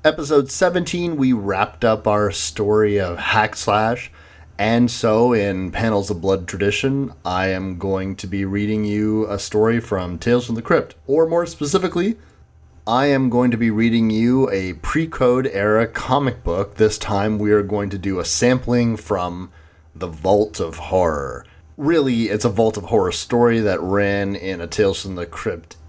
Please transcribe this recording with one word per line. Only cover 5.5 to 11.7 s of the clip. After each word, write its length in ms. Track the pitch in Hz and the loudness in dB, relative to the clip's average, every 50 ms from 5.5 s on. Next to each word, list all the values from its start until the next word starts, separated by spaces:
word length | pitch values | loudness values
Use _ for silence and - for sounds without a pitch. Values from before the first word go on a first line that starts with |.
| 95 92 95 90 | -2 -2 -4 -6
Panels 400 | 82 87 107 113 107 101 98 - | -4 -2 -2 0 0 0 -2 -2
of 100 | 101 85 | -6 -2
Blood 280 | 82 98 95 92 87 - | 0 0 0 0 -2 -8
tradition, 640 | - 90 101 101 101 - - 135 135 139 139 - - - _ | -4 -2 -2 0 0 0 -2 -2 -2 -2 -4 -6 -8 -10 _
I 240 | 87 92 92 95 95 | -4 -2 -2 0 0
am 300 | 95 92 95 95 92 87 | -2 -4 -4 -6 -8 -6
going 380 | 95 98 95 95 95 98 98 | -4 -2 -2 -2 -4 -6 -8
to 100 | - - | -8 -8
be 180 | 92 95 98 98 | -6 -4 -4 -4
reading 400 | 95 98 101 104 107 107 107 107 | -2 -2 -2 -2 -2 -2 -2 -2
you 400 | 104 104 104 107 107 107 110 110 101 | -2 -2 -2 0 0 0 0 -2 -2
a 80 | 101 98 | -4 -6
story 400 | - - - 107 107 113 117 117 | -6 -2 0 2 4 4 2 0
from 400 | 117 - 104 95 90 90 90 85 | 0 -2 -4 -4 -2 -4 -8 -4
Tales 280 | - 117 120 123 120 | 0 2 2 2 2
from 100 | 120 117 | -2 -8
the 60 | 110 | -8
Crypt, 340 | 117 - 170 143 - - - - _ | 0 2 2 2 2 -2 -14 -16 _
or 220 | - 135 156 165 160 | 0 2 2 2 2
more 180 | 170 170 175 | 2 -2 -2
specifically, 720 | 160 - - 147 143 | -2 -6 -6 -4 0